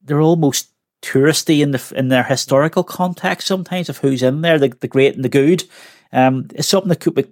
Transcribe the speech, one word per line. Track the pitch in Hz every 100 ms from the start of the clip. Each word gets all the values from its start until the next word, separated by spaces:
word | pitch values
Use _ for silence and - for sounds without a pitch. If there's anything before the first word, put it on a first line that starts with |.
they're | 190 147
almost | 156 170 151 - - _ _ _
touristy | - 135 143 151 - 151
in | 143
the, | 135 - -
in | 127
their | 131
historical | 123 127 - 139 156 170
context | 175 - 180 175 180 185 -
sometimes | 190 175 185 170
of | 143
who's | 139 131
in | 127 143
there, | 165 160
the, | 139
the | - 139
great | 135 135 135
and | 131
the |
good. | 139 139 175 - - - _ _
Um, | 131 131 131 - -
it's | 156
something | 196 185
that | 170
could | - -
be | 202